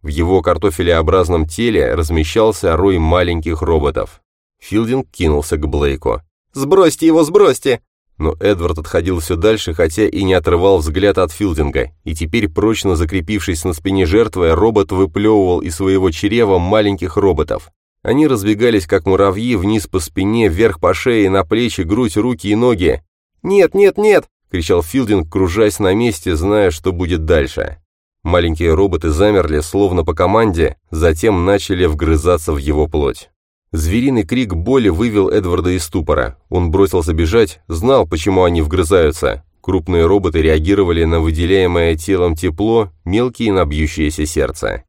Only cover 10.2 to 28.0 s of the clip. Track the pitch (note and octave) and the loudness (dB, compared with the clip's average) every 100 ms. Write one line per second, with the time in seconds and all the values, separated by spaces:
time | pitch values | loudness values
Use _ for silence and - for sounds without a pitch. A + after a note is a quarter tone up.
10.2 | F#2+ F#2 E2 E2+ F#2+ F#2+ D#2 D#2+ G2+ D#2 | 0 2 2 2 4 2 0 0 2 2
11.2 | D#2+ - G2+ D#2+ D2 C2+ A#1+ _ - D#2 | -2 -2 -4 -2 -2 -2 -6 _ -10 -8
12.2 | D#2+ A2+ G#2 G2+ G#2+ A2 G2 E2+ E2+ F#2+ | -4 -2 -2 0 0 0 -2 -2 -2 -4
13.2 | D#2+ G#2 - E2 F#2+ E2+ F#2+ G2 F2 G2+ | -4 -6 -4 -4 -4 -4 -2 0 2 2
14.2 | G#2+ F#2 E2 D#2+ A2 G#2+ F#2+ F#2 F#2+ F2+ | 2 0 0 4 2 2 0 0 0 0
15.2 | G#2 A2 F#2 F2 - E2+ F#2+ F#2+ F#2 D#2+ | 2 2 2 0 -4 -4 0 2 0 -2
16.2 | G2+ A#2 A2 F#2 F2 G#2+ G#2 G2 F2+ G2+ | -2 0 2 2 2 2 2 -2 -4 0
17.2 | G2 D#2 - - - _ _ _ - B2+ | 0 0 -2 -6 -10 _ _ _ -2 0
18.2 | D3+ A#2+ G2 G#2 A#2+ A2 F2 G2 E2+ F#2+ | 2 2 0 0 2 0 0 -2 0 2
19.2 | G2 F#2+ A#2+ A2+ F#2+ A2 - F#2+ - - | 2 0 -2 -2 0 -2 -2 -6 -4 -4
20.2 | G2 A2+ G#2+ E2+ A#2 F2+ F2+ F#2 C3 A#2 | -2 2 0 2 0 2 -2 0 0 2
21.2 | G2 F#2+ F2+ A2 A#2+ - E2 G#2+ B2 G#2+ | 2 2 0 -2 -2 -4 -2 0 0 -2
22.2 | A#2+ A#2+ G2+ G#2+ B2 A2 E2+ A#1 _ _ | -2 -4 -2 0 2 2 0 -2 _ _
23.2 | _ _ F3 G3 E3+ G3 G3+ F#3 G#3+ F#3+ | _ _ 0 2 4 4 2 4 2 2
24.2 | - _ _ F2+ E2 F2 D#2+ C3+ A#2 G2+ | 0 _ _ -6 0 0 0 -2 0 0
25.2 | D#2+ F#2+ F#2 F#2 G#2+ - G2 G2+ A#2+ G#2 | 0 -2 0 2 0 2 0 2 0 -2
26.2 | - D#2+ F#2 G#2+ G2 D#2+ F#2+ F2 F2 F2 | -4 -2 0 2 2 0 -4 -4 -2 -2
27.2 | D#2+ E2 C2+ - G1+ - _ _ | 2 0 0 -6 -10 -10 _ _